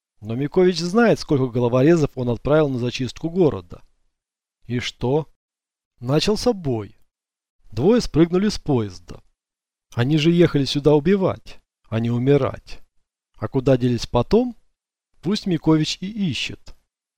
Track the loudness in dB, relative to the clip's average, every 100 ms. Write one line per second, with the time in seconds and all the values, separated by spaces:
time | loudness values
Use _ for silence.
0 | _ _ -10 -6 -2 2 2 2 -2 2
1 | 2 2 0 -2 0 -2 0 2 4 4
2 | 2 -2 -4 -4 0 2 2 -2 -6 -6
3 | -8 -8 -6 0 0 0 -8 -20 -20 _
4 | _ _ _ _ _ _ -8 -6 -6 -6
5 | -2 -2 -4 _ _ _ _ _ _ _
6 | -2 0 0 0 -2 -2 -4 -4 -6 -16
7 | _ _ _ _ _ _ -12 0 2 2
8 | 2 2 2 2 0 -2 -2 -2 -2 -10
9 | -18 -20 _ _ _ _ _ _ _ -4
10 | 0 2 2 4 4 2 -2 0 2 2
11 | 2 0 0 -4 -12 -20 _ _ _ -4
12 | -2 0 2 2 2 -6 -14 -16 -16 _
13 | _ _ _ _ -6 -2 2 2 2 -2
14 | -2 -2 2 0 0 -6 _ _ _ _
15 | _ _ -4 -4 -2 0 2 2 0 -6
16 | -8 -4 -4 -4 -8 -10 -18 -20 _ _
17 | _